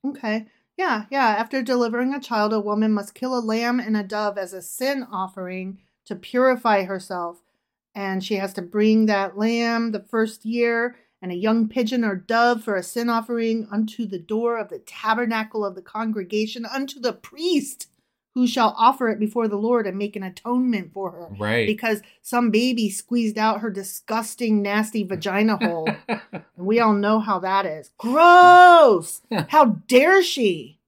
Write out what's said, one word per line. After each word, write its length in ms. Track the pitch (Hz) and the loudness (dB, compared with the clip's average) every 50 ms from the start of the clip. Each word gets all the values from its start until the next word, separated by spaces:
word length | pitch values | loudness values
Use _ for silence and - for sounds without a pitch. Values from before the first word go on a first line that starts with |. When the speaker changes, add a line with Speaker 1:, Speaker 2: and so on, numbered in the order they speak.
| - | -6
Speaker 1:
Okay. 420 | 277 277 - - 214 214 226 220 _ _ _ _ _ _ | -8 -8 -6 -6 -4 -4 -4 -6 _ _ _ _ _ _
Yeah, 280 | - 381 349 240 208 214 _ | -4 -2 -2 -2 -4 -6 _
yeah. 160 | 269 277 262 220 208 208 | -2 0 0 0 0 -2
"After 240 | 233 - - 269 | -4 -4 -4 -4
delivering 520 | 247 254 254 247 240 226 226 240 254 262 277 | -2 -2 0 0 0 -2 -2 -2 -4 -4 -4
a 60 | 277 | -8
child, 320 | 262 - 240 214 208 208 226 | -8 -6 -2 -2 0 0 0
a 60 | 214 | -2
woman 320 | 202 208 208 214 220 220 | -2 -2 -2 0 0 0
must 220 | 214 208 202 - _ | 0 -2 -4 -8 _
kill 220 | - 254 254 262 | -10 -6 -4 -4
a 40 | 247 | -4
lamb 400 | 220 220 220 226 240 240 247 247 | -4 -2 -4 -2 -2 -2 -2 -4
and 160 | - 220 214 | -2 -2 -4
a 60 | 214 | -4
dove 360 | 202 196 214 208 214 208 196 202 | -4 -4 -6 -4 -4 -4 -4 -6
as 140 | 190 175 190 | -10 -10 -12
a 80 | 185 | -16
sin 400 | - - - - 254 269 285 269 240 - | -14 -14 -10 -6 -4 -4 -4 -4 -8 -8
offering 680 | 208 185 190 185 _ 190 185 180 185 185 185 190 196 - _ _ _ _ _ | -8 -8 -8 -8 _ -12 -10 -10 -10 -10 -10 -12 -14 -16 _ _ _ _ _
to 100 | - 208 | -14 -14
purify 680 | 185 - - - 247 254 262 254 247 254 233 208 196 185 | -14 -12 -4 -2 2 2 2 2 0 0 0 0 0 0
herself. 580 | 180 196 185 190 - 185 180 175 170 175 _ _ _ _ _ _ _ _ _ _ _ _ | -4 -8 -10 -8 -10 -8 -8 -8 -8 -10 _ _ _ _ _ _ _ _ _ _ _ _
And 300 | 202 196 190 190 190 190 | -10 -6 -6 -6 -6 -4
she 120 | - 214 | -4 -4
has 180 | 190 196 190 196 | -4 -4 -6 -8
to 80 | 202 | -10
bring 440 | 180 175 - 208 214 220 220 220 220 | -12 -6 -2 2 2 4 4 4 4
that 300 | 214 208 196 196 185 185 | 2 2 0 -2 -4 -4
lamb 560 | 202 214 226 233 233 233 233 233 233 233 233 | -4 -2 -2 0 -2 -2 -2 -2 -2 -4 -4
the 80 | 214 196 | -6 -8
first 440 | 196 _ - 226 220 220 220 - - | -10 _ -2 -2 -2 -2 -6 -12 -10
year 500 | 220 233 240 233 233 233 226 240 247 247 _ _ _ _ _ | -6 -2 -2 0 0 0 -2 -4 -6 -8 _ _ _ _ _
and 100 | 185 180 | -10 -10
a 60 | 175 | -6
young 320 | 175 202 214 220 233 220 214 | -2 0 0 2 2 0 0
pigeon 340 | - 254 240 220 254 247 | -2 -4 -2 -2 -2 -2
or 140 | 226 214 196 | -2 -2 -4
dove 460 | 185 - - 226 233 233 240 240 226 226 | -6 -4 -2 0 2 2 2 0 -2 -4
for 120 | 226 202 | -6 -6
a 60 | 185 | -6
sin 280 | 180 - - 240 233 240 | -6 -6 -8 -6 -4 -2
offering 580 | 233 226 220 247 240 226 226 226 226 226 220 214 | -2 -2 -4 -4 -6 -4 -2 -2 -2 -4 -6 -6
unto 360 | 208 214 220 214 - - 233 | -4 -4 -4 -4 -6 -8 -8
the 120 | 190 196 175 | -8 -8 -12
door 400 | 165 - 214 220 233 233 233 226 | -8 -6 -4 -2 -2 -2 -4 -4
of 120 | 208 - | -8 -10
the 80 | - 196 | -12 -18
tabernacle 880 | _ - - - - 214 220 233 240 220 226 220 220 220 - 220 208 | _ -20 -18 -6 -2 -2 0 0 0 -2 -2 -4 -4 -6 -6 -6 -6
of 80 | 196 185 | -6 -8
the 80 | 185 | -10
congregation, 840 | 185 - - 214 226 220 214 214 185 180 214 214 220 214 - 240 233 | -20 -12 -10 -6 -6 -4 -4 -6 -6 -4 -4 -4 -4 -4 -6 -12 -12
unto 340 | 214 247 269 277 269 285 285 | -8 -8 -8 -8 -8 -10 -6
the 140 | 240 247 | -6 -6
priest 760 | 247 - - - - 285 320 359 349 285 - - - - - _ _ _ _ _ _ _ _ _ _ | -6 -6 -20 -20 -14 -6 -4 0 0 0 -2 -4 -14 -16 -18 _ _ _ _ _ _ _ _ _ _
who 120 | 254 247 | -2 0
shall 260 | 233 - 262 196 - - - | 0 2 0 0 0 0 2
offer 300 | 226 247 269 269 254 220 | 2 2 2 2 -2 -2
it 100 | 214 214 | -2 -2
before 300 | 214 208 - 240 226 214 | -4 -4 -2 -2 -2 -2
the 80 | 208 | -2
Lord 320 | 202 214 226 247 233 208 196 | -2 0 0 0 0 0 -2
and 100 | 180 196 | -4 -6
make 160 | 208 208 - | -6 -6 -6
an 60 | 208 | -10
atonement 720 | 190 185 180 - _ 233 247 254 254 254 226 196 180 160 _ | -10 -10 -12 -12 _ -2 -2 0 0 0 -2 -2 -4 -8 _
for 160 | 196 190 180 | -10 -10 -10
her." 180 | 180 - - - 202 98 | -10 -12 -16 -16 -8 -4
Speaker 2:
Right. 280 | 104 107 113 120 110 | -2 0 0 0 0
Speaker 1:
Because 340 | 208 214 214 - 226 214 208 - - _ _ | 0 -2 -2 -2 -4 -4 -4 -6 -18 _ _
some 280 | _ - 247 240 247 226 | _ -4 -2 0 0 2
baby 380 | 208 226 240 254 247 233 220 202 | 2 2 2 2 0 -2 -2 -4
squeezed 480 | 190 - - _ 240 240 233 214 214 | -4 -8 -8 _ -2 -2 -2 -2 -2
out 240 | 220 214 220 214 214 | 0 -2 0 -2 -2
her 100 | 220 220 | -6 -8
disgusting, 920 | 185 196 196 - - - _ - 214 226 220 220 - - 247 220 214 208 | -8 -8 -12 -12 -14 -14 _ -6 -6 -6 -6 -8 -8 -6 -2 0 0 0
nasty 400 | 202 202 202 214 214 214 - 220 202 | 0 0 -2 -2 -2 -2 -4 -6 -6
vagina 540 | 180 190 170 - 202 185 202 214 220 214 - | -4 -8 -6 -4 -2 0 0 2 0 0 0
hole. 300 | - - 170 165 160 214 175 - _ - | -2 -4 -4 -4 -4 -6 -6 -8 _ -10
Speaker 2:
<laughs> 100 | 220 214 - _ - 165 - _ _ | -10 -10 -10 _ -16 -16 -16 _ _
Speaker 1:
And 100 | - 180 196 | -8 -4 0
we 100 | 220 233 | 0 2
all 140 | 226 220 | 4 2
know 280 | 208 202 202 208 220 220 | 2 2 2 2 0 0
how 180 | 214 214 202 202 | 0 -2 -4 -4
that 260 | 196 185 190 196 196 | -2 -2 -2 -2 -2
is. 260 | 247 156 156 - - _ | -2 -8 -10 -16 -20 _
Gross! 1300 | - - 233 254 311 330 349 349 359 359 359 359 359 359 359 349 339 302 247 208 170 160 - - - _ _ 226 | -10 -6 -2 4 6 8 10 10 12 12 12 12 12 12 12 10 10 10 8 6 4 0 -6 -14 -16 _ _ -4
Speaker 2:
<laughs> 140 | 185 156 - | -4 -2 4
Speaker 1:
How 160 | - 311 285 233 185 - - - | 6 6 6 6 4 -2 -2 4
dare 340 | 254 247 285 339 381 392 | 6 6 6 8 6 4
she? 560 | 349 - - 285 233 202 175 156 117 147 - _ _ | 4 2 -2 0 0 0 0 -2 -10 -16 -20 _ _